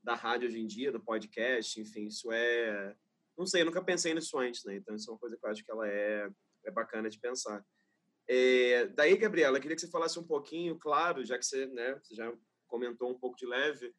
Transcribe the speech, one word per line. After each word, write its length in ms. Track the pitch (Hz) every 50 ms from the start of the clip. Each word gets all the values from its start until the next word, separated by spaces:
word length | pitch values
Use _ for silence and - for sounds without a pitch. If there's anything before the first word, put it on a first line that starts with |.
da 140 | _ 117 117
rádio 320 | 117 - 117 120 120 123
hoje 140 | 120 113 113
em 40 | 113
dia, 280 | 104 98 110 131 143 127
do 60 | 117
podcast, 760 | 107 - 110 110 101 107 - 113 113 127 127 120 110 - - 113
enfim, 240 | 107 107 - 110 104
isso 240 | 107 107 - - 117
é, 640 | 113 113 117 120 120 120 117 110 104 101 98 98 107 _ _ _ _ _ _ _ _
não 80 | - 180
sei, 180 | 185 190 180 165
eu 20 |
nunca 180 | 165 165 180 180
pensei 300 | 190 180 170 - 170 160
nisso 260 | 165 160 - - 139
antes, 240 | 127 123 120 - -
né? 140 | 104 98
Então, 180 | 101 98 - 107
isso 140 | 107 107 -
é 40 | 113
uma 60 | 110
coisa 160 | 123 120 113
que 100 | - -
eu 40 | 110
acho 160 | 107 107 -
que 60 | -
ela 140 | 110 110 110
é, 440 | 104 101 104 104 104 107 104 104 101 101 _ _ _ _ _ _
é 80 | 110
bacana 380 | 95 110 113 - - 110 110 110
de 100 | 107 -
pensar. 420 | - 120 127 127 - 113 107 101 98 _ _ _ _ _ _ _ _ _ _ _ _
É... 600 | - 123 127 127 127 127 127 123 123 123 123 120
daí, 300 | 98 - - 147 160 196
Gabriela, 400 | 208 226 208 175 165 156 139 131
eu 40 | 139
queria 140 | 135 151 165
que 60 | 160
você 100 | - 165
falasse 260 | - 165 170 165 -
um 80 | 170 170
pouquinho, 520 | 170 160 139 139 - 156 165 175 170 160
claro, 480 | 160 - 151 147 147 165 175 165 135 123
já 120 | 107 123
que 80 | 123 -
você, 220 | - - 131 135
né, 320 | 131 131 120 117 127 139 143
você 140 | _ - 110
já 180 | 107 113 117 120 117 _ _ _ _ _
comentou 460 | _ 120 120 123 123 120 120 123 123
um 80 | 127 123
pouco 160 | 127 127 123
de 100 | - 127
leve 480 | 120 123 127 143 151 143 127 123 120 -